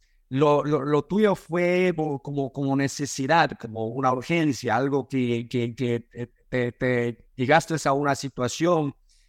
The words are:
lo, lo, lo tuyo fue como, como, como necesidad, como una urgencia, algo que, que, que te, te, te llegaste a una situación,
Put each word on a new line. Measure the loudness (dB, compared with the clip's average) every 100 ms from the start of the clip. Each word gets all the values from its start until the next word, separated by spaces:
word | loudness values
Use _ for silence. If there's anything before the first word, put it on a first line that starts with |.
| _ _ _
lo, | 2 4 4
lo, | 2 -2
lo | 2 0
tuyo | 2 2 2
fue | 2 -2 -2 2 2 2 0
como, | -4 -6
como, | -6 -4 -4
como | -4 -2 0
necesidad, | 0 -4 -6 -4 2 2 2 -2
como | -10 -6 -6
una | -2 0
urgencia, | 0 0 0 0 -2 -2 0
algo | 0 -2 -2
que, | -2 0 -2 -2
que, | -4 -4
que | -4 -2 -2
te, | -6 -12 -14 _ _
te, | -4 -4
te | -2 -2 0 -2 -6 _ -4
llegaste | 4 4 4 -2 0
a |
una | 0 0
situación, | -2 -4 -4 -4 0 2 2 0 -6 _ _